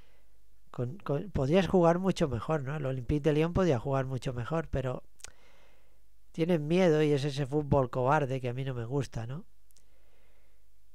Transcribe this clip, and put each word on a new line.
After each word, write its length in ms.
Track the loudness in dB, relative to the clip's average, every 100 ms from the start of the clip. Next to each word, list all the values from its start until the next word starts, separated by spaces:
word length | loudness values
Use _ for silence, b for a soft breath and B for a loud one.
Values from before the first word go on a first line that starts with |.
| b b b b -14 -14 -10
Con, 260 | -6 -6 -4
con, 320 | -2 -2 -2
podrías 380 | 0 4 4 6
jugar 300 | 6 6 6
mucho 300 | 2 2 0
mejor, 340 | 0 -2 -2
¿no? 140 | -2 -4
El 80 |
Olympique 380 | -2 -2 0 2
de 100 | 4
Lyon 220 | 4 4
podía 240 | 4 4 2
jugar 260 | 2 0
mucho 300 | 0 -4 -4
mejor, 340 | -4 -2 -2 -2
pero 360 | -2 -2 -4 -8 -14 b b b b b b b b b -16 -8
tienen 340 | 0 4 4 4
miedo 360 | 6 6 8
y 100 | 6
es 120 | 4
ese 220 | 2 -2 0
fútbol 420 | 0 4 4 4
cobarde 540 | 2 4 4 2 -2
que 80 | -2
a 20 |
mí 100 | -2
no 120 | -4
me 100 | -4
gusta, 420 | -2 -2 -2 -4 -6
¿no? 200 | -8 -10 -14 -14 -14 -14 -14 -14 -14 -14 -14 -14 -14 -14 -14 -14